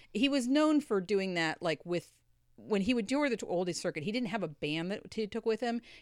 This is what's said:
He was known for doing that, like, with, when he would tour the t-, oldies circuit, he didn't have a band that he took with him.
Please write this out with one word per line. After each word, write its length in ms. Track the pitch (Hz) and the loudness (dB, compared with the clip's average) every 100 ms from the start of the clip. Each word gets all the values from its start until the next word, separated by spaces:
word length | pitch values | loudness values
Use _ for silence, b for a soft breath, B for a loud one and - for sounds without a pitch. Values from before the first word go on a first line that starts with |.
| B | B
He 160 | 214 269 | 0 2
was 180 | 277 240 | 2 2
known 320 | 285 302 302 | 4 6 4
for 220 | - 202 | 2 0
doing 320 | 175 202 190 | 2 0 0
that, 300 | 175 160 - | 0 -2 -2
like, 200 | 170 151 | -2 -4
with, 300 | 170 175 - _ _ _ _ - | -2 -4 -4 _ _ _ _ -20
when 260 | 113 202 | -2 0
he 100 | 190 | 2
would 160 | 240 202 | 0 0
tour 180 | 269 285 | 0 2
the 60 | 226 | -2
t-, 100 | - | -2
oldies 300 | 175 180 170 | -2 -2 -2
circuit, 260 | 185 160 | -4 -4
he 80 | 147 | -4
didn't 180 | 233 226 | -2 -2
have 140 | 214 | -4
a 40 | 170 | -6
band 440 | 147 147 160 175 | -4 -4 -2 -4
that 200 | 208 - | -6 -6
he 140 | - 208 | -6 -4
took 220 | 226 226 | -2 -2
with 120 | 220 | 0
him. 200 | 240 233 B B | -2 -4 B B